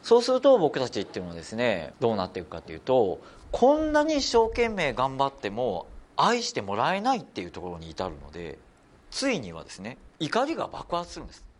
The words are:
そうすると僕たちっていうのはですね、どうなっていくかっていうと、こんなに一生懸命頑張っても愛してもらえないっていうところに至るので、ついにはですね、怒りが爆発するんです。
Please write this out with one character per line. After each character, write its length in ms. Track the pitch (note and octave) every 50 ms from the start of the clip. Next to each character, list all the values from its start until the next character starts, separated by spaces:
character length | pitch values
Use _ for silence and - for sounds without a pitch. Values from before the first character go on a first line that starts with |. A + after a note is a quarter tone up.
そ 160 | - - A3+ A#3+
う 40 |
す 80 | A#3 B3+
る 100 | B3+ B3+
と 160 | B3+ C#4+ C4
僕 220 | A3 E3 C#3 - C#3+
た 100 | C3 A#2
ち 120 | - G#2+
っ 40 | F#2+
て 140 | - - G#2+
い 40 |
う 20 | F2+
の 60 | F2
は 40 | E2+
で 60 | E2+
す 140 | D#2+ - A2
ね、 380 | A2 B2 A#2+ G#2 E2+ D#2 B1+ - -
ど 140 | C3 A#2
う 40 | A2
な 100 | G2+ F2+
っ 40 | F2
て 80 | - F#2
い 60 | E2+
く 40 | -
か 100 | - E2
っ 40 |
て 100 | - F2
い 40 | D#2+
う 40 | D#2
と、 380 | - - C3 B2+ A2 F#2 E2+ - - - - - - -
こ 260 | - - A#3+ C4 D4
ん 160 | D#4 D#4 D4+
な 120 | D4+ D4+ D4+
に 140 | D#4+ D#4 C#4
一 80 | C4
生 220 | - - A#3 A3+ A3
懸 200 | A3+ A#3+ A#3 A3+
命 240 | G#3+ F#3+ D#3+ C#3
頑 240 | A#2 A2 B2+ C3+ C3+ C3
張 80 | C#3
っ 60 | C#3
て 180 | - - - G2+
も 360 | G2 A2+ B2+ A#2+ F#2+ E2+ - - - - - _ _
愛 280 | - D3+ G3+ A#3+ A#3+ A3+
し 80 | -
て 100 | - B2+
も 140 | G#2 G2 G2+
ら 180 | G#2+ B2+ D#3 F#3
え 60 | G3
な 160 | G#3 A3+ -
い 20 | G3
っ 40 |
て 180 | C3+ - - G#2+
い 60 | F#2
う 40 | F2
と 100 | - F#2+
こ 100 | E2+ F2+
ろ 80 | F2 E2
に 120 | E2 E2
至 180 | D#2 - F#2+ F2+
る 60 | D#2 C#2+ C#2
の 60 | D2
で、 280 | D2+ E2+ E2+ D#2 C#2 - - - _ _ _ _ - - _ -
つ 180 | - - C4 C#4
い 100 | A#3+ C#3+
に 120 | A3+ F2
は 120 | E2 D#2+ -
で 60 | -
す 100 | - -
ね、 180 | F#2 A2+ C3 - - - _ _
怒 240 | D#3+ D3 - A3 C4
り 100 | C#4+ E4
が 140 | G#3+ - -
爆 260 | - - - - F3
発 200 | E3+ F3 - -
す 40 | F3+
る 60 | C#3+
ん 40 | -
で 60 | -
す。 100 | - - - -